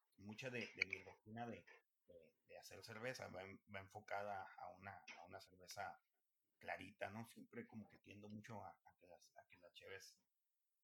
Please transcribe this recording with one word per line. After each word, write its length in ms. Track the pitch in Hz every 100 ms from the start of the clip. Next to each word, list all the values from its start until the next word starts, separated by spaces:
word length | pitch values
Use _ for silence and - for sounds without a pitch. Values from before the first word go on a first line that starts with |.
| _ -
mucha 320 | 101 110 131
de, 100 | 123 104 -
de 100 | 92
mi 120 | -
rutina 440 | - - 110 110 120
de, 180 | 95 - - - _ -
de, 260 | 87 78 - -
de 100 | 87
hacer 240 | - 95
cerveza, 460 | 98 107 123 123 98
va 160 | 92
en-, 160 | 98 95 -
va 60 | 98
enfocada 640 | 95 107 104 101 104 98 95 -
a 100 | 90
una, 260 | 90 98 90 - -
a 60 | 87
una 140 | 95
cerveza 600 | - 90 90 - 92 80 _ _ _ _ _ -
clarita, 520 | 90 87 92 - 98
¿no? 180 | 104 117
Siempre 380 | - - 117 117
como 220 | 110 101
que 100 | -
tiendo 300 | 98 101 104
mucho 360 | 107 107 107
a, 60 | 92
a 260 | - - -
que 80 | 90
las, 240 | 82 - -
a 120 | -
que 100 | 87
las 140 | 87
cheves, 420 | - 92 95 - - _ _ _ _ _ _